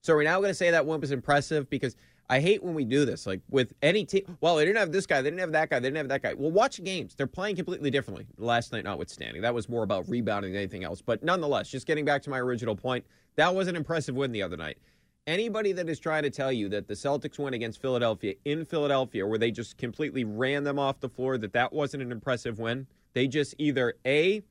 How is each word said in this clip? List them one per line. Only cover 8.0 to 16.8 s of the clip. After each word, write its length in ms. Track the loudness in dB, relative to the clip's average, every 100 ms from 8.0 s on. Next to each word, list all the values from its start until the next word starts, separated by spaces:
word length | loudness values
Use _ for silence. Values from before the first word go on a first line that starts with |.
| -2 -12 -14 -6
last 360 | 0 0 0
night 100 | -6
notwithstanding. 580 | -6 -6 -8 -10 -10 -2
That 120 | -2
was 160 | -2 -2
more 140 | -2
about 260 | 0 0 0
rebounding 420 | -2 0 -2 -2
than 80 | -4
anything 240 | -6 -6
else. 180 | -8 -8
But 220 | -4 -2
nonetheless, 460 | 0 0 0 -2 -2
just 180 | -8 -2
getting 160 | 0
back 200 | 2 0
to 60 | 0
my 100 | -2
original 360 | -2 -2 -2 -2
point, 300 | -2 -4 -4 _ _ 2
that 180 | 4
was 140 | 4 0
an 80 | -2
impressive 400 | -2 -2 -2 -2
win 160 | -2
the 100 | -2
other 160 | -4 -4
night. 200 | -8 -10 _ _ _ _ -4
Anybody 440 | -2 0 0 -2
that 160 | -2 -4
is 100 | -4
trying 240 | -2 0
to 60 | 0
tell 220 | -2 -2
you 180 | 0 0
that 180 | -2